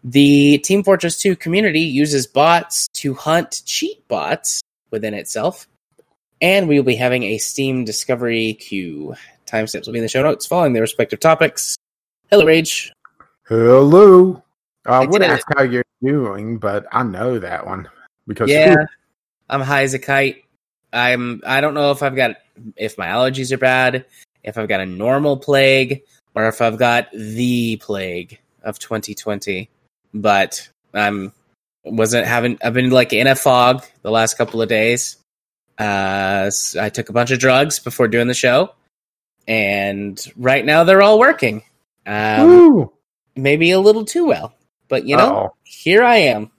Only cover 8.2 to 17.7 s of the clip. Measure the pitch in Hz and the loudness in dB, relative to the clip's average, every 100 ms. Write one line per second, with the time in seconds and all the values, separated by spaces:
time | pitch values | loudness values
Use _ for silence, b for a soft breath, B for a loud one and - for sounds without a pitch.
8.2 | 120 117 110 107 - 101 87 76 76 - | -2 -2 -4 -6 -10 -10 -10 -12 -14 -16
9.2 | b b - 110 110 - - 117 113 127 | b b -10 -6 -6 -10 -10 -8 -4 -2
10.2 | 147 - - 170 160 120 110 - 113 107 | -2 -2 -4 -2 0 0 -2 -4 -6 0
11.2 | 160 160 160 - - - _ _ _ _ | 2 2 0 -2 -10 -10 _ _ _ _
12.2 | _ 202 160 160 165 - - _ _ _ | _ 4 4 2 0 -8 -10 _ _ _
13.2 | _ _ _ 113 117 127 143 170 208 185 | _ _ _ 2 6 6 8 8 10 10
14.2 | 185 180 _ _ _ _ - 127 135 196 | 6 2 _ _ _ _ -2 0 2 2
15.2 | 185 127 - 143 135 123 123 _ 131 147 | 2 0 -2 0 0 0 -6 _ -4 -2
16.2 | 120 98 107 113 107 101 - 117 123 92 | -4 -6 -10 -6 -4 -6 -4 -4 -4 -4
17.2 | 120 120 90 87 - | -4 -6 -6 -10 -10